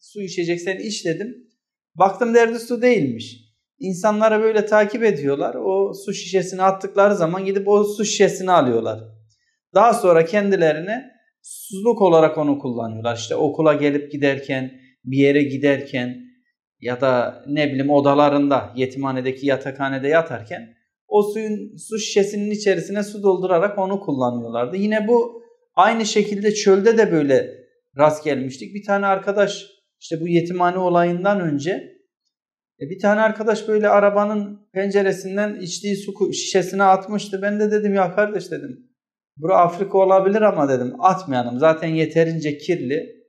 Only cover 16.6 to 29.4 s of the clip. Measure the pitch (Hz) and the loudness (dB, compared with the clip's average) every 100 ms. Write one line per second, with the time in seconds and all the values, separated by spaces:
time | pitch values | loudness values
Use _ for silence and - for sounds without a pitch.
16.6 | _ _ 117 123 135 127 113 - - 147 | _ _ -8 -2 2 2 0 -6 -6 -2
17.6 | 147 131 139 143 143 143 143 143 143 135 | -2 -2 2 2 4 4 4 4 2 0
18.6 | 104 117 127 135 135 131 127 131 139 131 | -2 -4 -6 -4 -6 -4 -6 -4 -2 -2
19.6 | 139 131 139 135 139 160 160 120 107 175 | -4 -6 -6 -4 0 0 0 -6 -12 -16
20.6 | - _ _ _ - 208 202 214 220 214 | -16 _ _ _ -2 0 0 -2 -6 -6
21.6 | 208 156 - 220 - 208 196 208 208 208 | -10 -16 -10 -8 -2 0 0 -2 -4 -2
22.6 | 202 180 - 202 202 214 196 180 180 175 | 0 0 -2 -6 -6 -2 0 0 2 2
23.6 | 196 202 190 196 - 135 123 120 117 117 | 0 -2 -4 -4 -4 -2 -2 -4 -6 -4
24.6 | 123 185 208 214 208 240 233 - - _ | -4 -4 -2 -2 2 0 0 -8 -20 _
25.6 | _ - 202 226 220 214 208 202 208 202 | _ 2 2 2 0 0 0 0 -2 0
26.6 | 202 196 202 226 208 165 143 131 - - | 4 4 6 4 4 2 2 2 0 -10
27.6 | - _ _ 131 151 175 151 131 131 127 | -20 _ _ 2 2 2 -2 -4 -6 -10
28.6 | 202 202 202 202 202 190 190 202 | -14 -10 -4 -2 0 -2 -2 0